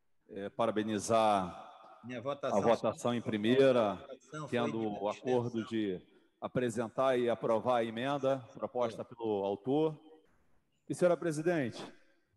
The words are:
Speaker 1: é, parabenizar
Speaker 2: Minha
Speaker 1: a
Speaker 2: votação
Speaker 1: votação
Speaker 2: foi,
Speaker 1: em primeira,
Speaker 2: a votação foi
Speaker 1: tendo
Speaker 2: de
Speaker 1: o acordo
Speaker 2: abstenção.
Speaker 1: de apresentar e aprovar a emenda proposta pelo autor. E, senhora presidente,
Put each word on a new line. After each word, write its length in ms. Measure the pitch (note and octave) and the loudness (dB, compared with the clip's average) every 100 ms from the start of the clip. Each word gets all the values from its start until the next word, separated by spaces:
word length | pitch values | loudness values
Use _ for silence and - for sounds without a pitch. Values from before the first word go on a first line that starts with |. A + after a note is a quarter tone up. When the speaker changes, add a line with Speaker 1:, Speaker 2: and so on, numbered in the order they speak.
| _ _ - | _ _ -16
Speaker 1:
é, 200 | G#2 G2 | -12 -10
parabenizar 1500 | - A2+ G#2+ G#2+ G#2+ F#2 A2+ A2 G2+ F2+ - - - - - A#2 | -2 0 0 -2 -2 2 4 4 4 0 -8 -18 -20 -20 -18 -12
Speaker 2:
Minha 140 | B2 | -10
Speaker 1:
a 20 | |
Speaker 2:
votação 400 | C3 C#3+ C3+ G#2+ | -8 -6 0 2
Speaker 1:
votação 500 | A#2 G#2+ A2+ - B2 | 4 4 2 -2 -2
Speaker 2:
foi, 60 | A#2+ | -2
Speaker 1:
em 40 | |
primeira, 720 | A2 G#2+ A2 C3 C3+ B2 G#2 | -2 0 4 6 6 6 2
Speaker 2:
a 40 | F#2 | -2
votação 440 | - - - D3+ D3 | -10 -18 -14 -12 -4
foi 20 | A#2+ | -2
Speaker 1:
tendo 220 | A#2+ A2+ | 0 -2
Speaker 2:
de 60 | A2 | -4
Speaker 1:
o 240 | G2+ G#2 | -2 -4
acordo 500 | - B2+ B2 A#2 A#2 | -4 0 0 0 -4
Speaker 2:
abstenção. 80 | G#2 | -4
Speaker 1:
de 340 | A2+ G#2 F2 - _ _ - | -2 -2 -4 -10 _ _ -12
apresentar 800 | G#2+ B2+ B2 G#2+ A2+ - C3+ B2 | -4 -2 -2 -2 -4 0 2 2
e 100 | A#2+ | 2
aprovar 500 | A2 C3 A2 A#2+ B2 | 0 2 2 2 0
a 40 | |
emenda 540 | A#2 A2+ C3+ C#3+ C3+ C3+ A#2 | 0 -2 -4 0 0 -2 -4
proposta 500 | - G#2+ B2 A#2+ G2+ | -10 -6 -2 -2 -4
pelo 400 | A2 A#2+ A2+ G2+ | -12 -6 -2 0
autor. 560 | G2 G2+ B2+ D3 D#3+ D3+ - - _ _ _ _ _ _ - | 0 -2 0 0 0 -4 -18 -20 _ _ _ _ _ _ -8
E, 80 | D#3 | 2
senhora 220 | F3 E3+ | 2 2
presidente, 680 | F3 D3+ E3 E3+ A#2 - - - _ _ _ | -2 0 0 0 -2 -6 -14 -18 _ _ _